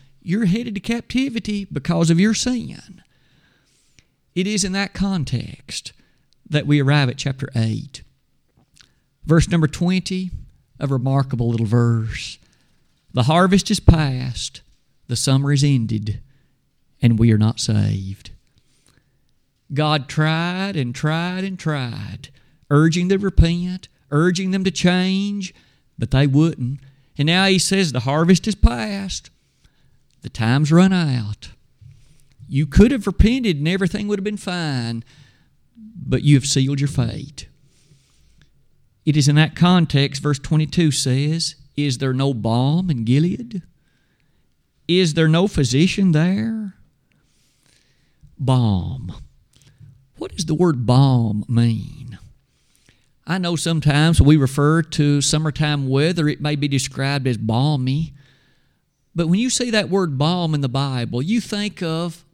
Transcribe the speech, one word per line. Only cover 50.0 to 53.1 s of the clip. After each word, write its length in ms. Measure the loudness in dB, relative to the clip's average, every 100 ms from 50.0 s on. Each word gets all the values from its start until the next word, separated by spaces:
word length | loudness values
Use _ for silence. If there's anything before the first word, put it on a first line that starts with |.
| _ -14
What 180 | -10 -6
does 100 | -4
the 100 | 0
word 300 | 2 2 2
balm 600 | 4 4 2 0 -4 -2
mean? 680 | 0 0 -2 -8 -14 -18 -18 -20 _ _ _ _ _ _ _ _